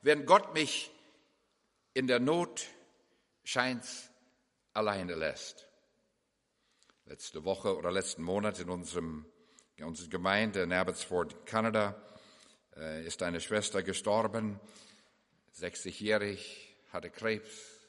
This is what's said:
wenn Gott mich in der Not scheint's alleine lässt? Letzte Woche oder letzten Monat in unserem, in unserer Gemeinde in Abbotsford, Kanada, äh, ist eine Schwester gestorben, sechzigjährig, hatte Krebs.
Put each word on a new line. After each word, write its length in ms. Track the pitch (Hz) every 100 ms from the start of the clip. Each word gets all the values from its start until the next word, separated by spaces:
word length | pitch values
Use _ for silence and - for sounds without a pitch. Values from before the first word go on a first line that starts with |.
wenn 240 | 135 151 135
Gott 260 | 196 196
mich 380 | 156 143 - - - - _ _ _ _ _ _ _ _ -
in 100 | 131
der 140 | 123
Not 480 | 127 170 170 - - - - _ _ _ _ _
scheint's 680 | - 127 127 123 - - - _ _ _ _ _ _
alleine 420 | - 107 98 90 82
lässt? 520 | 78 - - - - _ _ _ _ _ _ _ _ _ _ _ _ _ -
Letzte 380 | 73 - 80
Woche 320 | 82 95 104 92
oder 160 | 87
letzten 300 | 95 92 -
Monat 380 | 85 98 107 98
in 100 | 87
unserem, 560 | 90 82 87 82 78 76 _ _ - _ -
in 80 | 78
unserer 240 | 80 85
Gemeinde 520 | 87 92 101 110 98
in 100 | 87
Abbotsford, 760 | 90 92 90 - 90 80 - -
Kanada, 520 | 113 113 110 101 101 - - - - - _ _ -
äh, 260 | 78 80 82
ist 180 | -
eine 180 | 90 85
Schwester 400 | - 107 104 98
gestorben, 800 | 90 92 - 107 110 113 110 101 - - - - _ _ _ _ _
sechzigjährig, 1300 | - 87 - 95 - 104 107 101 95 - - - - _
hatte 160 | 90 85
Krebs. 720 | - 113 107 - - - -